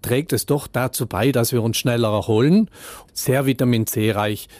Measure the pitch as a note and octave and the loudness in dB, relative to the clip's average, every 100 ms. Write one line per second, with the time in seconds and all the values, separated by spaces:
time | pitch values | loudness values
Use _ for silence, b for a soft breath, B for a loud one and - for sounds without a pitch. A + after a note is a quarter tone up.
0 | - B2+ D#3 A#2 - C#3+ - A#2+ B2+ - | -2 -2 0 -4 0 -2 -2 -4 -2 -4
1 | A#2+ F#2 B2+ B2+ A2+ A#2+ A2+ - B2+ A#2 | -4 0 2 2 0 0 0 0 0 0
2 | A2 G#2 G#2 G#2+ C#3 G3+ G#3+ B B B | 2 0 2 2 4 4 2 B B B
3 | B - - C3 C#3 B2+ B2+ A#2 A2 - | B -6 0 0 0 0 2 2 0 0
4 | G#2+ G#2 G#2 G#2 - | 0 0 -2 -4 -10